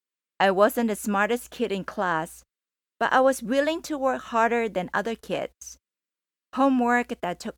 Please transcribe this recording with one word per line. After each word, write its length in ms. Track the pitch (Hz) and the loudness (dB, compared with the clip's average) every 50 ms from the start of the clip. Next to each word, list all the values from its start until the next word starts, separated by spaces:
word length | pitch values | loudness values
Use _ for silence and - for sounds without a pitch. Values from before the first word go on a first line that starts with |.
| _ _ _ _ _ _ _ - | _ _ _ _ _ _ _ 2
I 120 | 185 196 | 2 4
wasn't 380 | 190 190 - 190 - 240 240 220 | 6 6 4 4 4 2 -2 -2
the 80 | 202 | -2
smartest 520 | - - 208 202 196 208 208 240 240 - - | -4 -4 -2 0 0 2 0 0 -4 -6 -8
kid 220 | - - 233 185 | -6 -4 -4 -2
in 120 | 196 190 165 | -2 -4 -6
class, 580 | - - 214 196 180 165 156 160 - - - - _ _ _ _ _ _ _ _ _ _ - | -6 -6 -4 -2 0 0 -2 -4 -6 -10 -18 -20 _ _ _ _ _ _ _ _ _ _ -4
but 100 | 233 - | 0 2
I 100 | - 262 | 4 4
was 220 | 262 269 262 - | 4 4 2 0
willing 380 | 240 196 262 277 294 311 320 339 | -2 -2 0 2 2 2 0 -4
to 140 | - - 311 | -4 -6 -4
work 240 | 269 269 262 254 254 | -2 0 0 -2 -2
harder 480 | - - 233 226 226 226 233 233 226 220 | -4 -2 0 2 2 2 2 0 -2 -2
than 220 | 180 185 180 - | -4 -4 -4 -4
other 220 | - 202 202 233 226 | -4 -4 -4 -4 -6
kids. 640 | - - - 175 - - - _ - - - - _ _ _ _ _ _ _ _ _ _ _ _ _ _ _ - | -8 -8 -6 -6 -6 -6 -8 _ -16 -20 -20 -20 _ _ _ _ _ _ _ _ _ _ _ _ _ _ _ -2
Homework 640 | 254 269 277 262 247 240 240 240 240 240 - 240 - | 0 2 2 4 2 2 2 2 2 0 -2 -6 -6
that 180 | - 180 170 - | -6 -6 -6 -6
took 160 | - 220 - | -8 -12 -6